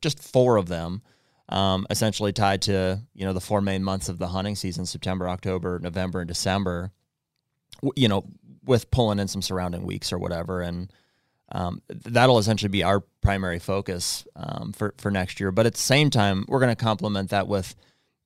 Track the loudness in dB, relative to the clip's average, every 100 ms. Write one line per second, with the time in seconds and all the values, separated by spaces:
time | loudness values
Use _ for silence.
0 | -4 -4 0 4 6 4 2 -2 -6 -8
1 | -10 _ _ _ -6 0 2 2 0 0
2 | 0 0 -2 2 2 2 0 0 0 -2
3 | -6 -6 -4 -4 0 0 2 0 -2 -2
4 | -4 -6 -4 -4 -4 -4 -6 -6 -6 -6
5 | -4 -2 -2 -4 -2 -2 -2 -4 -4 -4
6 | -4 -4 -6 -4 0 0 0 -4 -6 -12
7 | _ _ _ _ _ _ _ -8 -4 2
8 | 2 2 -2 -12 -20 -8 0 0 2 2
9 | 2 2 -2 -4 -4 -4 -4 -6 -6 -6
10 | -6 -6 -4 -4 -4 -4 -4 -6 -10 _
11 | _ _ _ _ -10 -6 -4 -6 -10 -14
12 | -2 4 6 6 6 2 2 2 4 2
13 | 0 _ 2 2 -2 -4 -2 -4 -2 -4
14 | -4 -6 -10 -12 -10 -8 -8 -4 -6 -4
15 | -2 0 -2 -2 0 2 2 2 2 4
16 | 6 4 4 2 0 2 2 2 0 0
17 | 0 -2 -2 -2 0 -2 -4 -10 _ _
18 | _ _